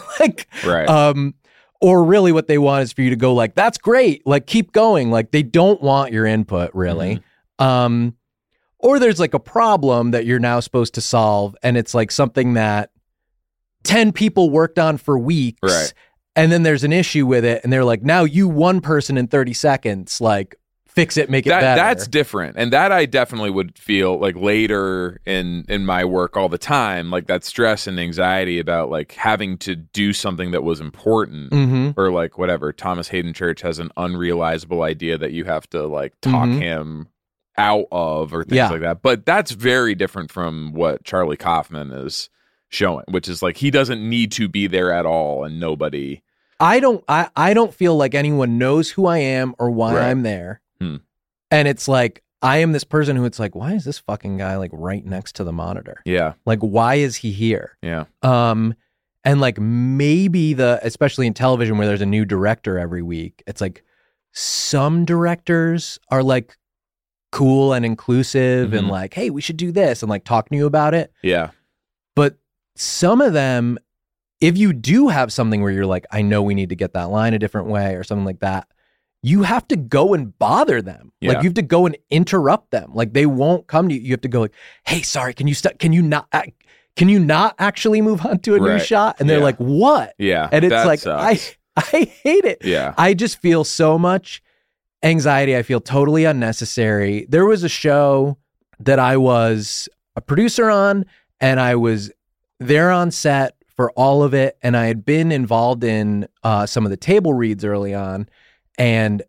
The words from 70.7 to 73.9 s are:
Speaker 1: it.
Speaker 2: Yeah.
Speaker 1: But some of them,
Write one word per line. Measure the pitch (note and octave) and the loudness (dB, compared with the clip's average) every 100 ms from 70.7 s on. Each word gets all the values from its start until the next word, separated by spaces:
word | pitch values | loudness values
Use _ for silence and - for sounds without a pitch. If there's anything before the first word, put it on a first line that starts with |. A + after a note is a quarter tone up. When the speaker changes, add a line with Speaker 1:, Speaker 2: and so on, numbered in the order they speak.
| D3+ D3+ | 2 0
Speaker 1:
it. | E3 D3+ _ | 0 -4 _
Speaker 2:
Yeah. | F#2+ F2 E2 _ _ _ _ _ _ | -2 0 -2 _ _ _ _ _ _
Speaker 1:
But | - C#3+ - _ _ _ - | 0 0 -2 _ _ _ -12
some | - - F3 A#3 | -10 -2 2 4
of | C#4 | 4
them, | D#3 C3+ B2 A#2+ A#2+ _ | 2 0 0 -2 -4 _